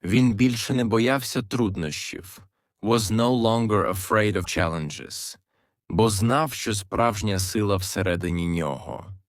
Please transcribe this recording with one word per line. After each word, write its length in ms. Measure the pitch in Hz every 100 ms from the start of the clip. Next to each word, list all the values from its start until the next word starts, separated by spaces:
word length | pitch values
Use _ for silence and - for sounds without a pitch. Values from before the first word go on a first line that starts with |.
Він 300 | 87 120 127
більше 420 | 104 127 117 -
не 100 | 131
боявся 580 | 117 113 120 135 123 131
труднощів. 960 | 110 127 107 95 78 76 - - - - - _ _ _
Was 180 | 101 120
no 300 | 104 110 120
longer 580 | 127 113 117 113 104 87
afraid 480 | 92 - 110 107 95
of 60 |
challenges. 960 | 90 - 85 82 78 - 60 - - - _ _ _ _ _
Бо 220 | 85 113
знав, 420 | 101 113 135 156
що 220 | - -
справжня 640 | 104 - - 117 107 107 95
сила 380 | 92 113 101 98
всередині 720 | 92 - 92 87 90 85 87
нього. 640 | 85 78 67 - 58 92 98